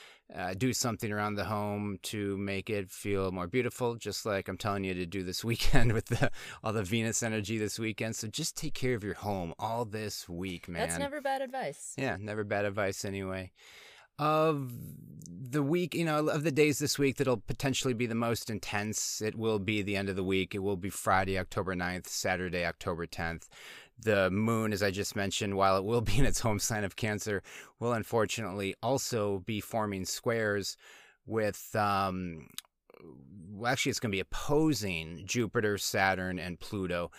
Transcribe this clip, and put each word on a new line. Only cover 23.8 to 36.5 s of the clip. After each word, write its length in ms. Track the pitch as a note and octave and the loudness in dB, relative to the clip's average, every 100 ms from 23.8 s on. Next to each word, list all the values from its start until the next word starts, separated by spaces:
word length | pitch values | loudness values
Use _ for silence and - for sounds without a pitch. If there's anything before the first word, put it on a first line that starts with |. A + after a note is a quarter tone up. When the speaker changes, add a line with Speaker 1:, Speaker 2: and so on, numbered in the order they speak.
| - - | -20 -4
Speaker 1:
The 320 | A2 G2+ F#2+ | 2 4 4
moon, 440 | G2 A2 A2+ A2 | 4 2 2 2
as 100 | G2 | 2
I 80 | G2+ | 0
just 240 | F#2+ F#2+ G#2+ | 0 -2 -2
mentioned, 400 | G2 - G#2 G2 | -2 -2 0 4
while 220 | G2 F#2+ | 6 4
it 80 | G2 | 4
will 160 | A#2+ | 0
be 160 | A2+ G#2 | 4 6
in 80 | G2 | 6
its 160 | - | 4
home 180 | A2+ G2+ | 0 0
sign 240 | - G#2+ | 0 -2
of 140 | G2 - | -4 -2
Cancer, 440 | A2 G#2 G#2+ G2 - - - - | -2 -2 -2 -4 -4 -18 -18 -6
will 140 | A#2 | -2
unfortunately 840 | A#2 - A#2 G#2 - G2+ G2+ G2 - | -2 0 2 2 0 -4 -2 -4 -2
also 560 | A#2+ C3+ - A#2 G#2 G2 | 0 0 0 0 2 0
be 220 | F#2 G#2 | -2 -4
forming 420 | - A2+ G#2 F#2+ | -2 -2 -2 -2
squares 720 | F2+ - B2 A#2 G#2+ G2+ F#2 - - - - _ - | -4 -2 0 0 2 0 -2 -8 -16 -20 -20 _ -4
with, 480 | A2 G#2 - - A2 | 0 0 -2 -4 0
um, 680 | G#2 G2 G2 F#2 F2+ D#2+ - - - _ _ - E2 C2+ C#2 G2 F#2 | 2 4 2 0 -4 -8 -14 -16 -16 _ _ -20 -20 -20 -20 -18 -14
well, 200 | G2+ A#2 | -4 0
actually, 200 | C3+ C#3 | 0 0
it's 80 | - | 0
gonna 100 | A2+ | 0
be 80 | F#2+ | -2
opposing 1040 | - - - D3+ D#3+ A2+ G2+ E2 D#2+ E2+ F#2+ | -2 -4 2 4 4 2 -2 -4 -6 -8 -4
Jupiter, 520 | B2 G#2+ A#2+ G#2 G2+ | -2 0 2 0 0
Saturn, 600 | - G#2 F#2+ F#2 F#2 F2+ | 0 4 4 4 0 -4
and 200 | F2+ | -6